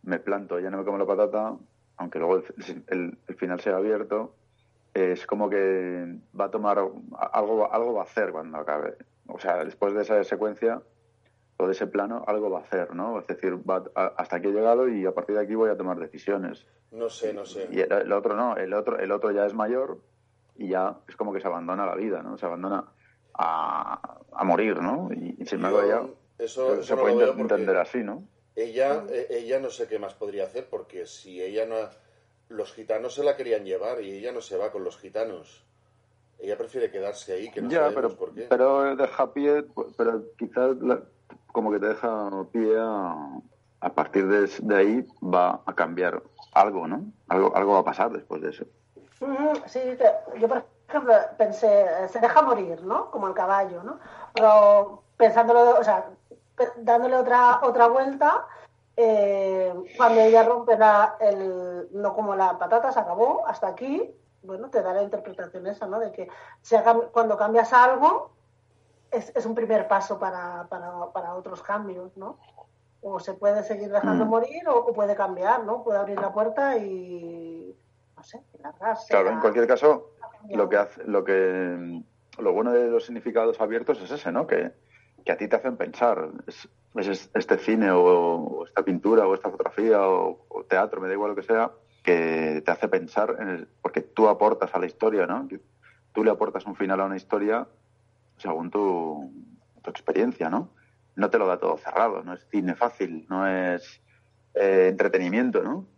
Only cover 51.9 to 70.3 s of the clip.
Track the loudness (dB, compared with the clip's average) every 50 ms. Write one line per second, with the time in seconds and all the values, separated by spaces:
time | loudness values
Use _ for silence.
51.9 | 2 -2 -4 -4 0 0 0 6 6 6 6 6 0 -2 -2 -6 -8 -10 -6 -4
52.9 | -4 -4 -4 -6 -8 -6 -6 -4 -4 -4 -2 0 0 0 0 -2 -6 -12 -12 -14
53.9 | -14 -16 -18 -20 -20 -20 -20 -10 _ 4 6 8 10 10 10 10 8 8 6 2
54.9 | -8 -18 _ _ _ 4 6 6 6 4 6 8 8 8 8 8 8 6 4 4
55.9 | 2 0 -2 -8 -16 _ _ _ -20 _ _ _ _ -2 -2 -2 -2 -4 2 4
56.9 | 4 4 4 2 2 2 2 4 4 6 6 6 6 6 2 2 6 6 6 6
57.9 | 6 4 2 0 0 2 4 4 4 2 -2 -6 -18 -20 -20 _ _ _ _ _
58.9 | _ 2 4 4 4 4 2 2 2 0 0 -2 0 0 -2 -2 -4 -8 -12 -12
59.9 | 0 4 4 6 8 8 8 10 10 8 8 8 4 2 4 2 4 6 8 8
60.9 | 8 6 4 4 2 2 2 2 2 2 -4 -6 -6 -6 -8 -8 -8 -10 -12 -10
61.9 | -8 -4 -4 -2 -2 -2 -2 -2 0 2 2 2 2 0 0 2 2 2 2 2
62.9 | 0 0 -2 -2 2 2 2 2 2 0 -2 -4 -4 -4 -4 -6 -4 -6 -6 -6
63.9 | -4 -4 -4 -6 -8 _ _ _ _ _ -14 -12 -12 -12 -12 -2 -2 -2 -2 0
64.9 | -2 -2 -2 -2 -4 -8 -8 -12 -12 -12 -14 -12 -14 -10 -10 -10 -8 -8 -8 -6
65.9 | -4 -6 -6 -6 -8 -12 -14 -14 -16 -20 -20 -20 -20 _ _ 2 4 6 6 6
66.9 | 4 4 2 2 2 2 2 2 2 0 2 4 4 4 4 8 8 8 8 8
67.9 | 6 6 6 4 4 4 -4 -8 _ _ _ _ _ _ _ _ _ _ _ _
68.9 | _ _ _ _ -6 -6 -6 -4 -4 -4 -4 -2 -4 -4 0 2 2 2 4 2
69.9 | 0 0 2 -2 -6 -4 -4 -6